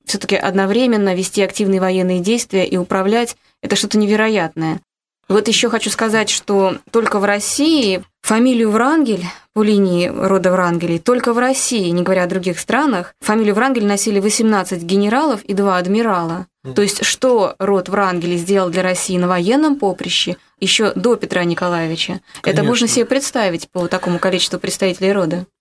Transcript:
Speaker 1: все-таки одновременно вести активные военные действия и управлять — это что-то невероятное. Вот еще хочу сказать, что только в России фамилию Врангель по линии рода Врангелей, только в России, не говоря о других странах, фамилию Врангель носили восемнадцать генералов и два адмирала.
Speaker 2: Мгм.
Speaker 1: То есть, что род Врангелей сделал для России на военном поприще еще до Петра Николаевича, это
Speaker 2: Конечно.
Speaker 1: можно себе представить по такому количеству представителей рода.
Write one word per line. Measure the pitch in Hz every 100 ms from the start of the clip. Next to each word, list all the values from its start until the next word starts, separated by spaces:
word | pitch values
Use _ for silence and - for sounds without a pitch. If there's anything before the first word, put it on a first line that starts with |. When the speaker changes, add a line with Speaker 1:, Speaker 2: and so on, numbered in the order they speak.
| -
Speaker 1:
все-таки | 196 - 196
одновременно | 196 190 190 220 254 220 196
вести | 185 185 208
активные | 190 - 196 190
военные | 190 185 180 180
действия | 180 240 - 190 -
и | 185
управлять — | 185 190 190 226 240 - _ _
это | - 202
что-то | 208 214
невероятное. | 202 214 220 208 160 160 160 170 _ _ _ _ -
Вот | 208 220
еще | 208 233
хочу | 220 220
сказать, | - 226 220 208
что | - - 202 190 - -
только | 233 220 208
в | 202
России | 208 - - 302 311 214 185 - _
фамилию | - 220 254 247 220
Врангель | 214 262 320 247 185 175 - _
по | 214
линии | 214 208 190 175 175
рода | - 190 190 180
Врангелей, | 185 175 170 170 170
только | - 247 247
в | 233
России, | 254 262 - 233 175
не | 175
говоря | 180 185
о | 180
других | 190 180 165
странах, | - 240 302 196 175 -
фамилию | - 214 214 202
Врангель | 262 247 202
носили | 202 226 202
восемнадцать | 208 208 226 208 180 180
генералов | 170 196 202 247 311 208
и | -
два | 196 202 180
адмирала. | 180 214 233 180 165 170 185 _
Speaker 2:
Мгм. | 135
Speaker 1:
То | 131
есть, | 202 - -
что | - 262 240 185 -
род | 190 196 185
Врангелей | 196 190 180 175 175
сделал | 170 196 180
для | 175
России | 185 180 - 180
на | 175
военном | 180 175 269 311 285
поприще | 202 185 180 - - 180 _ -
еще | 190 - 214 190
до | 226 233
Петра | - 185
Николаевича, | 175 165 180 170 160 165 - 180 _ -
это |
Speaker 2:
Конечно. | - 156
Speaker 1:
можно | 156 240 233
себе | 247 233
представить | 269 277 254 196 170 -
по | 180 170
такому | 185 180 175
количеству | 190 180 - 175
представителей | - - 196 180 190
рода. | 202 160 175 185 _